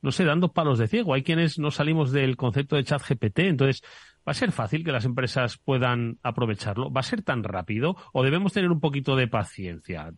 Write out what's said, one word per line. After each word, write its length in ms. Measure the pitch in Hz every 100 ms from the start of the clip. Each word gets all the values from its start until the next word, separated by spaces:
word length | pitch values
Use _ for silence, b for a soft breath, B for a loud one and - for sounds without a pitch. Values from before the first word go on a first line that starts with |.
no 100 | 139
sé, 140 | - 170
dando 260 | 156 180
palos 260 | - 156 123
de 120 | 113
ciego. 240 | 220 208
Hay 100 | 135
quienes 340 | 135 165 165 156
no 140 | 151
salimos 400 | - 147 160 139
del 240 | 139 135 127
concepto 400 | 127 110 139 147
de 80 |
chat 180 | 131 143
G 160 | - 131
P 120 | 107
T, 180 | 123 190
entonces, 340 | 143 135 131 B B B B -
¿va 40 |
a 20 |
ser 180 | 147 240
fácil 320 | - 110 156
que 80 | 165
las 140 | 131 120
empresas 520 | 123 127 - 123 -
puedan 540 | - 131 123 120 117 -
aprovecharlo? 680 | 123 117 117 104 110 101 131
¿Va 80 | 131
a 40 |
ser 180 | 127 233
tan 200 | 196 127
rápido 540 | 95 95 87 107 147 190 B
o 100 | 135
debemos 300 | 131 160 196
tener 180 | 202 180
un 120 | 165
poquito 340 | 156 139 135 131
de 140 | 123
paciencia? 840 | 117 101 - 92 85 - 85 78